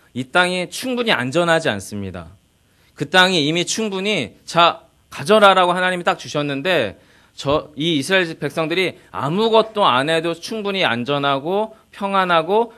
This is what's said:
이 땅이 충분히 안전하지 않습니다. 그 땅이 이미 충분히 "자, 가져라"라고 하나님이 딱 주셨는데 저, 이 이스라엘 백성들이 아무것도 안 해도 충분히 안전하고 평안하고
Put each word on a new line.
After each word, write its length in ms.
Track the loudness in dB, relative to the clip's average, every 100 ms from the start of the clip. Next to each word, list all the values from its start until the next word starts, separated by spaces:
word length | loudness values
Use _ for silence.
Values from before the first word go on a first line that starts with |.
| _
이 180 | -10 -2
땅이 380 | 0 0 0 -6
충분히 420 | -8 -6 -4 0
안전하지 580 | 0 0 0 2 2 0
않습니다. 580 | -4 -6 -10 -10 -10 -16 -20 _ _ _ _ _
그 160 | -12 -2
땅이 360 | 2 4 2 0
이미 180 | 0 -2
충분히 680 | -4 -4 -4 -4 -2 -4 -10 -4
"자, 380 | 2 2 2 -10 _ _
가져라"라고 640 | -12 2 6 6 6 4
하나님이 300 | 2 0 0
딱 160 | -2 -4
주셨는데 800 | -4 -4 -4 -4 0 0 0 -6 _ _ _ -10
저, 360 | -2 -2 -2 -6
이 220 | -2 -2
이스라엘 400 | 2 0 0 -4
백성들이 600 | -6 -4 -2 0 -2 -6 -14
아무것도 720 | -6 -4 0 2 2 2 2 2
안 240 | 2 2
해도 240 | 0 -2
충분히 500 | -6 -8 -8 -4 -2
안전하고 920 | 0 0 -2 -2 0 -2 -2 -4 -4 -8 _
평안하고 840 | -10 -2 0 2 2 2 0 0